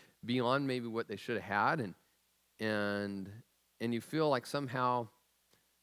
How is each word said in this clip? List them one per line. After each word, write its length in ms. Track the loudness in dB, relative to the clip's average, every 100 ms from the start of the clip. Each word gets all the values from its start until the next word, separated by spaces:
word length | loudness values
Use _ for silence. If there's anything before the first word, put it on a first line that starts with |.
| -20 _ -2
beyond 420 | 2 4 2 2
maybe 200 | -2 -2
what 200 | -4 -4
they 80 | -6
should 240 | -4 -4
have 400 | 0 2 4 2
had, 0 |
and, 160 | -2 -8 _ _ _ _ _ -6
and, 680 | -2 0 0 0 -2 -6 -8 -12 -18 _ _ -6
and 140 | -2
you 80 | -2
feel 280 | -2 2 4
like 160 | 2 0
somehow 600 | -4 -2 0 2 2 -2 _ _ _ _ _ _ _